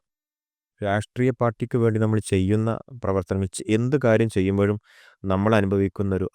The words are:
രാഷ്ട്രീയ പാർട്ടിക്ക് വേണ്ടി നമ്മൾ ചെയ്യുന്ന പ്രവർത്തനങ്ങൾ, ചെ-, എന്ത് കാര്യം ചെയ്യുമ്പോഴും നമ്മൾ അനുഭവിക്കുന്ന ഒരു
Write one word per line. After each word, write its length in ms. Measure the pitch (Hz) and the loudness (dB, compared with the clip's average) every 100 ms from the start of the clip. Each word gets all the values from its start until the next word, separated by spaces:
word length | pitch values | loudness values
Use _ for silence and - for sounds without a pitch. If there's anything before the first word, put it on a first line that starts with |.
| _ _ _ _ _ _ _ - | _ _ _ _ _ _ _ -8
രാഷ്ട്രീയ 500 | 101 104 - 120 127 | -4 -4 -4 -2 -2
പാർട്ടിക്ക് 460 | 123 117 - 120 127 | 0 -4 -4 -4 0
വേണ്ടി 220 | 117 110 | 0 2
നമ്മൾ 180 | 110 110 | 2 0
ചെയ്യുന്ന 500 | - 98 95 107 110 110 - 123 | 0 0 2 0 0 -4 -10 -10
പ്രവർത്തനങ്ങൾ, 500 | 95 95 - 95 95 | -4 -4 -2 -2 -4
ചെ-, 180 | - - | -6 -2
എന്ത് 280 | 110 123 143 | 0 2 0
കാര്യം 320 | 127 110 113 | 2 4 2
ചെയ്യുമ്പോഴും 500 | 101 95 98 101 104 _ - - _ | 0 0 2 2 0 _ -20 -20 _
നമ്മൾ 280 | 98 95 107 | -4 0 2
അനുഭവിക്കുന്ന 580 | 110 98 101 98 - 101 | 2 2 0 0 -2 -4
ഒരു 140 | 92 92 | -2 -4